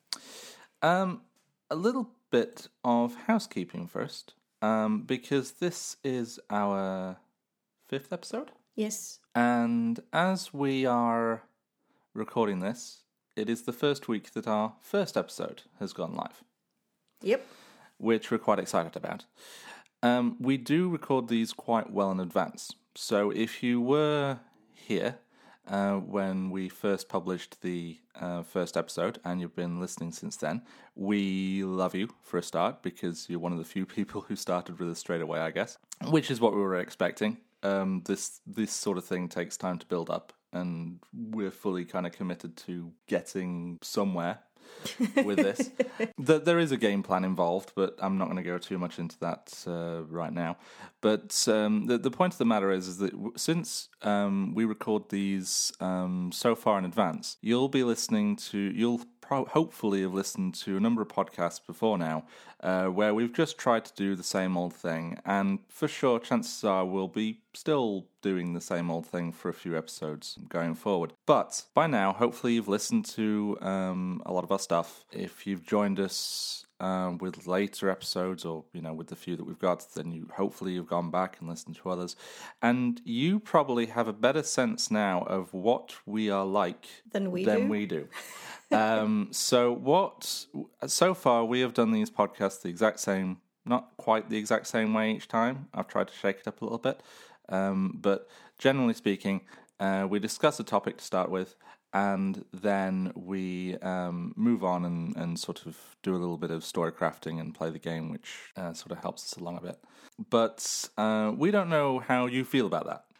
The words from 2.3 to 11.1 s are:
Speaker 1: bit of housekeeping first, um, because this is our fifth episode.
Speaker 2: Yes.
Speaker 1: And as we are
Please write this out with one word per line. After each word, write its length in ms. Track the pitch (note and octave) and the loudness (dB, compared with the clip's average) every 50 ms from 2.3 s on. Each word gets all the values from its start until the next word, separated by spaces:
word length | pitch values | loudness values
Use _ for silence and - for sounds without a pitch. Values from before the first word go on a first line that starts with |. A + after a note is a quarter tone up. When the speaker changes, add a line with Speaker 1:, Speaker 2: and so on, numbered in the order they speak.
Speaker 1:
bit 340 | - A#2+ A2+ - - - - - _ _ | 2 2 2 2 -2 -14 -20 -20 _ _
of 320 | - B2 A#2+ A#2+ A#2+ A#2+ A#2+ - - - | 2 4 4 4 4 2 -2 -2 0 2
housekeeping 580 | A3+ G#3+ - - - - B2+ F3 - F3+ F3 | 2 2 0 -2 -6 -6 -6 -6 -6 -10 -10
first, 480 | E3+ - - - D#3 - - - - - _ _ _ _ - | -8 -6 -6 -6 -6 -8 -14 -18 -20 -20 _ _ _ _ -2
um, 420 | - G#2+ A2 A2 G#2+ G#2+ G#2+ G#2 | 0 2 2 2 2 0 0 -2
because 500 | A#2 - C3 B2 - - C#3+ C#3 C3 - | -2 -2 -4 -4 -2 0 0 0 0 -2
this 460 | - - F3+ F3 E3+ - - - - - | -4 -4 -4 -4 -4 -4 -10 -12 -10 -6
is 380 | - C#3 B2+ B2+ A#2 A#2 - - - - | -4 -2 -2 -2 -4 -6 -8 -14 -8 -4
our 680 | G#2 G#2 G2+ G2+ G2 G2 G2 F#2+ F#2+ F#2+ F#2 F#2 F#2 - _ _ _ _ _ _ _ _ _ _ _ _ _ | -2 0 2 2 0 0 0 -2 -2 -4 -6 -6 -8 -12 _ _ _ _ _ _ _ _ _ _ _ _ _
fifth 260 | - C3+ C3+ C#3 - | -8 -8 -8 -8 -8
episode. 380 | F#3 F3 - - - A3+ D#4 - - _ _ _ _ | -10 -10 -10 -8 -8 -8 -8 -10 -14 _ _ _ _
Speaker 2:
Yes. 460 | - G#3+ G#3+ G#3+ - - - - - _ _ - | -4 -4 -4 -4 -8 -10 -12 -16 -18 _ _ 2
Speaker 1:
And 640 | A#3+ A#3+ A#3+ A#3+ A#2+ A#2+ A#2 A#2 A#2+ A#2 A#2 A#2 - - _ | 2 4 4 4 4 2 2 2 2 2 0 -2 -4 -6 _
as 400 | - D#3+ F3 F#3 F#3+ F3+ - - | 0 2 2 2 2 0 -4 -6
we 320 | - C#3 C#3 C#3 C3+ C3+ C3 | -4 -2 0 0 2 2 2
are 600 | B2+ B2 A#2+ A#2+ A#2+ | 4 4 4 4 4